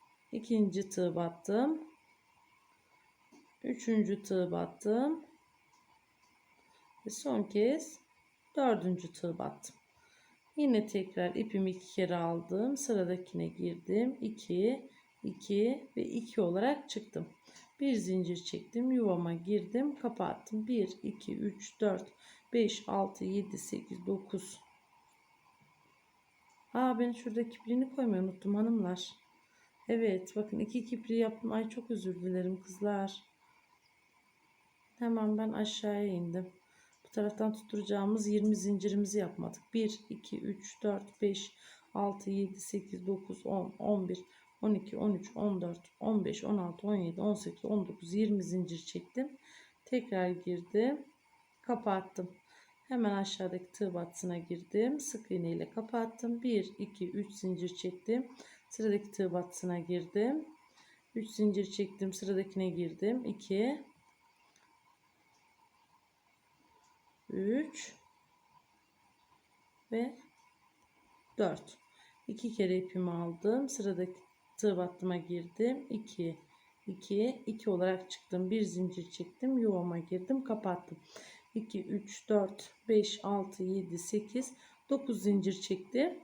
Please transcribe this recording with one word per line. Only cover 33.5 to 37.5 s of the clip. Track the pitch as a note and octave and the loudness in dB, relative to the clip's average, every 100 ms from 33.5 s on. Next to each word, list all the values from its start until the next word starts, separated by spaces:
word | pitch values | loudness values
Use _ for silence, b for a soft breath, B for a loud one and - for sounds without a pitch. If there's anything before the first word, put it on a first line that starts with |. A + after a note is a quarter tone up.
| _ _ _ _ _ _ _ _ _ _ _ _ _ _ - | _ _ _ _ _ _ _ _ _ _ _ _ _ _ -4
Hemen | A#3+ A3+ G#3+ G#3+ | 2 4 4 2
ben | A3 | 2
aşağıya | A3 G#3+ - G#3+ G3+ G3+ | 0 -2 -2 0 0 2
indim. | F3+ F3 F3 F3+ - b b b b | 0 -2 -2 -4 -10 b b b b
Bu | - | -8
taraftan | - G#3 G#3+ A3 | -2 0 2 0